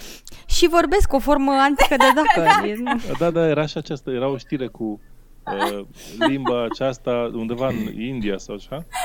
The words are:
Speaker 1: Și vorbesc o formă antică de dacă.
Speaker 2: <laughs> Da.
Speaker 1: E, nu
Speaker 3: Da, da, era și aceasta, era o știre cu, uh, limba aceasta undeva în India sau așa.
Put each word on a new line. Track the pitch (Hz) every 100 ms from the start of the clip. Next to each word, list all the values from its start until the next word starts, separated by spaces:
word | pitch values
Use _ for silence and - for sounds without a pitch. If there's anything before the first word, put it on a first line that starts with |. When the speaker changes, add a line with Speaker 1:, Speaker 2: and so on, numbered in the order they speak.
| - - - - -
Speaker 1:
Și | - 339
vorbesc | 339 320 392 -
o | 277
formă | 277 294 269
antică | 269 277 269 285 285
de | 262
dacă. | 262 302 175 165
Speaker 2:
<laughs> | -
Da. | 208
Speaker 1:
E, |
nu | 214 254 240 - 135
Speaker 3:
Da, | 170
da, | 165 160
era | 147 151
și | 160
aceasta, | 151 147 -
era | 123 135
o | 135
știre | - 143 120
cu, | - 110 104 - - - -
uh, | - - - 101 - - - -
limba | 320 135 123 120
aceasta | 117 - 135 123 131 120 117
undeva | 117 113 120 131
în | 120 104 104
India | 120 131 101 95
sau | -
așa. | 101 - 143 - 740